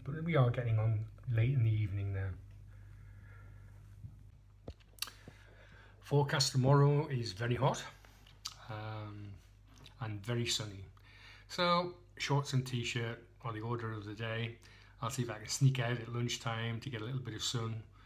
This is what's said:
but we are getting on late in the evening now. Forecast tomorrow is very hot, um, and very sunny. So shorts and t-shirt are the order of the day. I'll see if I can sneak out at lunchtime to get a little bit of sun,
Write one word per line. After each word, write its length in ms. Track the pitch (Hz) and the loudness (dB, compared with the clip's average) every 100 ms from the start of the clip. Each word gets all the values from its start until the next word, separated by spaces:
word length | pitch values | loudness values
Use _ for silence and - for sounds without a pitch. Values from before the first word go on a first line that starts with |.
but 200 | 139 156 | -6 -4
we 120 | 165 147 | 2 6
are 140 | 120 | 6
getting 300 | 123 117 110 | 4 2 4
on 260 | 113 107 - - 127 | 4 2 -2 -8 0
late 220 | 113 123 | 4 4
in 100 | 139 | 6
the 80 | 113 | 4
evening 420 | 107 104 101 101 98 | 4 2 0 -2 -2
now. 140 | 95 87 - - - - - - - - - - - - - - - - - - - - - - - - - - - - - - - - - - - - | -2 -6 -12 -18 -18 -18 -18 -18 -18 -18 -18 -18 -18 -18 -18 -18 -18 -16 -16 -16 -20 -20 -20 -16 -14 -14 -18 -12 -12 -12 -20 -20 -20 -20 -20 -20 -20 -18
Forecast 500 | - 143 139 147 - | 2 4 4 4 4
tomorrow 560 | 131 131 143 143 143 156 | 4 8 8 8 6 2
is 220 | 123 107 | -2 -4
very 220 | 95 120 | -2 0
hot, 300 | 120 147 - - - - - - - - - - | 4 2 2 -6 -14 -20 -20 -20 -14 -14 -12 -10
um, 560 | 107 107 107 107 104 101 95 - - - - - - | -8 -6 -8 -8 -12 -14 -16 -20 -20 -20 -20 -20 -8
and 240 | 110 104 104 | -6 -6 -2
very 220 | 120 117 | -2 0
sunny. 360 | - 107 98 95 - - - - - - | -2 -4 -8 -14 -18 -20 -20 -20 -20 -10
So 460 | - 175 175 180 - - - | 0 4 4 2 -6 -18 -8
shorts 360 | - 139 - | 2 2 2
and 120 | 127 - | 0 0
t-shirt 580 | 120 117 120 117 117 - - | -2 -2 -2 -2 -6 -14 -10
are 100 | 117 | -6
the 80 | 107 | -4
order 300 | 113 117 113 | -4 -2 -4
of 120 | 107 101 | -6 -8
the 100 | 107 | -6
day. 420 | 113 113 113 - - - - - | -4 -2 -4 -8 -18 -20 -20 -6
I'll 80 | 113 | -6
see 100 | - | -2
if 80 | 113 | -4
I 80 | 107 | -6
can 100 | 107 | -6
sneak 320 | - 135 131 | 4 4 4
out 200 | 120 117 | -2 -2
at 120 | 113 | -4
lunchtime 680 | 120 120 - 117 113 117 113 | -4 -2 -2 -4 -2 -4 -4
to 100 | 127 | -6
get 120 | 110 | -8
a 40 | 110 | -6
little 160 | 135 | -6
bit 140 | 127 107 | -6 -6
of 80 | |
sun, 400 | - 120 113 110 - - | -2 -2 -2 -6 -10 -20